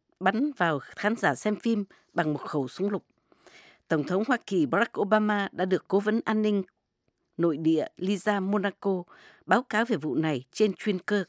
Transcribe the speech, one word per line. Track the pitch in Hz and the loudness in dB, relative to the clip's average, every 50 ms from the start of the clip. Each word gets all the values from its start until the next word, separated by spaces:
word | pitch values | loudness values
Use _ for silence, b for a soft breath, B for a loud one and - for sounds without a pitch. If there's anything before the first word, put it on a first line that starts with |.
| _ _ _ - | _ _ _ -2
bắn | 190 190 202 226 285 302 269 | 0 0 2 2 0 -2 0
vào | - 180 165 151 135 | 0 0 0 0 -2
khán | - - - - - 214 233 | -4 -10 -8 -4 -2 -2 0
giả | 220 196 156 131 | 0 0 0 0
xem | - - 214 214 | 0 -2 -2 -2
phim | 214 - 233 226 208 196 b b b b b - | -2 0 0 0 0 -2 b b b b b -4
bằng | 170 160 151 147 | -2 0 0 -2
một | 139 | -4
khẩu | - - - 147 131 | -4 -4 -4 -4 -4
súng | 127 - - 190 202 | -4 -4 -4 -2 -2
lục. | 208 175 - _ _ _ _ b b b b b b b b b b b b | -2 -4 -6 _ _ _ _ b b b b b b b b b b b b
Tổng | - 165 151 139 | -2 0 0 0
thống | - 180 196 220 | 0 0 0 0
Hoa | 277 254 - - | 0 0 -2 -2
Kỳ | - 202 175 147 | -2 0 0 2
Barack | 123 165 196 233 - - - | 2 2 0 0 0 -2 -2
Obama | 208 185 214 214 214 214 208 202 196 - | 0 2 2 2 2 2 0 0 -2 -4
đã | - - 190 | -4 -4 0
được | 185 185 170 - | 0 0 -2 0
Cố | - 190 202 | 0 0 2
vấn | 202 214 220 233 - | 2 2 0 0 0
An | - 220 214 | 0 0 0
ninh | 214 214 208 196 185 - _ _ _ _ _ _ _ _ _ _ _ _ _ | 2 2 2 0 -2 -4 _ _ _ _ _ _ _ _ _ _ _ _ _
Nội | - 170 170 147 | 0 0 0 0
địa | 151 160 160 160 151 - - - | 2 2 2 2 2 0 -2 -6
Lisa | - 185 190 208 180 - 214 208 196 | -4 -2 -2 -2 0 0 0 0 0
Monaco | 190 196 208 208 185 196 - _ - 202 190 180 175 B B B B B B B B | 0 0 0 0 0 -2 -4 _ -2 -2 -2 -2 -4 B B B B B B B B
báo | - 190 240 247 | 2 2 2 2
cáo | - 220 214 233 | 0 0 0 0
về | 233 226 | 0 0
vụ | 143 151 156 123 | -2 -2 0 0
này | 151 156 160 147 123 - _ | 0 0 0 -2 -2 -6 _
trên | - - 214 202 185 | 0 2 2 2 0
chuyên | - - 214 185 185 | -2 -2 -2 -2 -2
cơ | - - 208 202 175 | -2 -2 -2 -2 -2